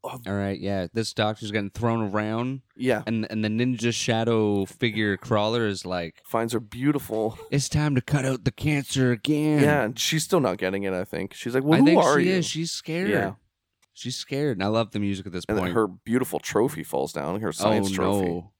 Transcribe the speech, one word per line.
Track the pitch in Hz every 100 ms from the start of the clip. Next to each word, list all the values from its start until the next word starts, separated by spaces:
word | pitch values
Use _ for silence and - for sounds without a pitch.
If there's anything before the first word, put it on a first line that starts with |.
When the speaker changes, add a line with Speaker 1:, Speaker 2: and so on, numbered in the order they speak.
Speaker 1:
Oh. | - 131 95
Speaker 2:
All | 101
right, | 98 98
yeah. | 98 98 87
This | 110 110
doctor's | - 107 110 107
getting | 107 101
thrown | - 113 117 107
around. | 104 107 110 123 135 _ -
Speaker 1:
Yeah. | 127 107 107
Speaker 2:
And, | 113 107
and | 107
the | 107
ninja | 110 127 120 117
shadow | 113 - 113 113 113 107 101 95
figure | - 120 107 107 95
crawler | - 107 104 117 110
is | 98
like, | 90 90 85 - -
Speaker 1:
Finds | 113 113
her | 113
beautiful. | 104 120 139 143 - 110 110 110 -
Speaker 2:
"It's | 143 135
time | 151 151 131
to |
cut | - 143
out | 131 131 -
the |
cancer | - 151 151 135 135 127
again." | 120 - 151 151 151
Speaker 1:
Yeah, | 143 147
and | 110 -
she's | - 160
still | - 190
not | 123 92
getting | 92 98
it, | 98
I | 92 92
think. | 80 95
She's | - 120 127
like, |
"Well, | 139
Speaker 2:
I | 165
Speaker 1:
who | 277
Speaker 2:
think | 330
Speaker 1:
are | - 147
Speaker 2:
she | 180
Speaker 1:
you?" | 185
Speaker 2:
is. | 160
She's | 156 165
scared. | - - 165 196
Speaker 1:
Yeah. | 175 98 98 _ _ _ _ _
Speaker 2:
She's | - 120 127
scared. | - 139 147 101
And |
I | 98
love | 110 110
the | 107
music | 101 98 95
at |
this | 87 85
Speaker 1:
And | 107
then | 92
Speaker 2:
point. | 92
Speaker 1:
her | 107
beautiful | 92 - 120 127 80
trophy | - 104 123 151
falls | - 67 69
down, | 76 71 98
her | 107
science | - 104 107 98
Speaker 2:
Oh, | 95
Speaker 1:
trophy. | 92 101 92
Speaker 2:
no. | 87 95